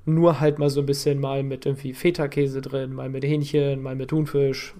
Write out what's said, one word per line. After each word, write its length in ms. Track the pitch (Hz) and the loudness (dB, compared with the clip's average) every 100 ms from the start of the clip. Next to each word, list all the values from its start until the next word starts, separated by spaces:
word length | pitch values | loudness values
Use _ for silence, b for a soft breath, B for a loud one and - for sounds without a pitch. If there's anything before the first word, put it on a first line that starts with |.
| - | 0
Nur 320 | 160 170 143 | 4 6 6
halt 200 | 151 147 | 2 2
mal 100 | 147 | 2
so 120 | 139 | 2
ein 40 | 139 | 0
bisschen 340 | 139 151 139 | 0 0 0
mal 220 | 139 139 | 0 -2
mit 240 | 135 131 139 | -4 -4 -4
irgendwie 300 | 139 135 127 | -4 -6 -2
Feta-Käse 640 | 175 175 143 147 139 135 | 0 0 -2 0 0 -2
drin, 320 | 131 135 131 | -4 -4 -4
mal 160 | 131 131 | -6 -8
mit 140 | 135 | -4
Hähnchen, 580 | 143 151 147 147 143 135 | 0 0 2 2 2 0
mal 140 | 131 131 | -4 -6
mit 160 | 131 | -2
Thunfisch, 640 | 156 147 143 139 131 - - | 0 0 2 2 0 -8 -10